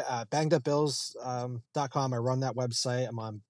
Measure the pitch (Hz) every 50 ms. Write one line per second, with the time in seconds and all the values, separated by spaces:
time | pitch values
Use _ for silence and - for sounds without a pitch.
0 | - 127 127 120 113 - - 147 156 156 170 147 120 151 143 147 151 147 127 -
1 | - - - 110 120 127 123 123 123 123 123 117 - _ - 147 143 131 - 147
2 | 135 131 127 117 117 127 131 131 135 127 110 127 127 123 113 - - 131 123 123
3 | 127 113 113 113 110 110 107 101 -